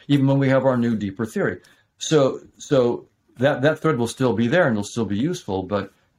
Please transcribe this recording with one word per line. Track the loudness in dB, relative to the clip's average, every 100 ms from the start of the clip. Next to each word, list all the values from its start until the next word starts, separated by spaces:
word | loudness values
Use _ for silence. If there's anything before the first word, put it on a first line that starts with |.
| -2
even | 2 4
when | 2
we | 4
have | 2 2
our | 2
new, | 0 -2
deeper | -4 -6 -6
theory. | -2 -4 -4 _ _ _ _
So, | 0 2 2 0 -14 _
so | -2 2 2 -2 -10 _ _ -2
that, | -2 2
that | 0 0
thread | -2 0
will | -4
still | -2 -2
be | 0 0
there | 2 2
and |
it'll | 0
still | -4 -6 -4
be | -2
useful, | -4 -6 -6 -6
but, | -4 -4 -6 _ _